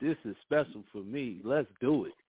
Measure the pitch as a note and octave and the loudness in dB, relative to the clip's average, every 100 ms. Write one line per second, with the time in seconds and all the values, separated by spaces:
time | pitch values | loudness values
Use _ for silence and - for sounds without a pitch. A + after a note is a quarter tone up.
0 | D3 D3+ A2+ G2 - D3+ C3+ A2 G2 G#2 | -2 -2 -4 -10 0 2 2 -4 -14 -12
1 | G2 C#3 B2+ F2+ G#2 D3 C3 _ B2 D3 | -6 -4 -4 -6 0 0 0 _ 2 2
2 | E2+ - | 0 -8